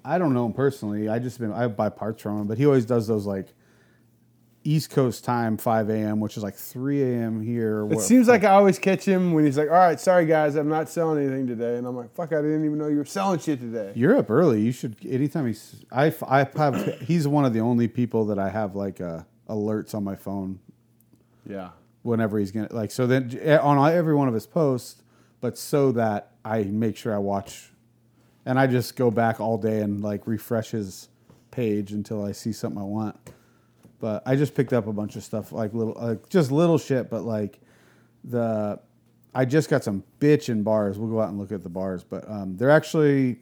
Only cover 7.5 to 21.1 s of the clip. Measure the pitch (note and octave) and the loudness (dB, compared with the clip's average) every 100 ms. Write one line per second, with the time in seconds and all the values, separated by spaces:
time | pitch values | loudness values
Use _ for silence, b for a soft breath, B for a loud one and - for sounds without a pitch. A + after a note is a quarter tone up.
7.5 | A#2+ A2 G#2+ G#2 G#2+ G3+ B3+ A#3 A#3 G3+ | -2 -2 -2 -2 -2 4 6 8 6 6
8.5 | G3 G3+ F#3+ F#3+ F#3 - F#3 F3+ D#3+ D3+ | 6 6 4 2 0 2 2 2 4 2
9.5 | C3+ D3+ E3+ F3+ D3 F#3+ F3+ D#3+ D#3 D3+ | 2 4 6 6 4 2 4 4 4 2
10.5 | D3 D3 D#3 D#3 E3+ D#3+ D3+ C#3 C3+ B2+ | 0 0 -2 -2 -2 0 0 0 -2 -4
11.5 | A2+ A#2 A#2+ B2 B2 A#2 - D#3+ D#3 D3+ | -4 -4 -4 -6 -8 -10 -10 -4 -2 0
12.5 | D#3 D3+ D3+ D3+ D3 C#3 G3 G3 F3 - | 0 0 -2 -2 -2 -2 -2 0 0 -2
13.5 | C3+ A#2+ A2+ G2 A2+ C#3 C4+ - A#2+ E3+ | -4 -4 -8 -6 2 4 4 4 4 6
14.5 | A2 A2 B2+ B2 G#2+ - B2+ C#3+ E3+ B2 | 4 2 0 -8 -10 -6 -2 -2 -2 -4
15.5 | A2 - - - B2+ D3+ - - C3+ C3+ | -4 -10 -20 -6 2 2 0 2 4 4
16.5 | - D3+ B2 - - A#2+ E3+ C#3+ D3 C3+ | 2 0 2 -2 -4 0 0 2 2 2
17.5 | A2+ A#2 A#2+ A#2 - A#2+ A2+ G#2+ G2 G2 | 2 2 2 2 0 -2 0 0 0 -2
18.5 | G#2+ G#2 G2 G2 F2+ F2 E2 - _ - | -2 -4 -4 -6 -6 -8 -10 -14 _ -10
19.5 | A2 G#2 G#2+ - A2 G2 F#2+ G2 G2 F#2+ | -4 -2 -4 -4 -6 -6 -8 -8 -8 -8
20.5 | F#2+ _ - _ _ _ | -10 _ -20 _ _ _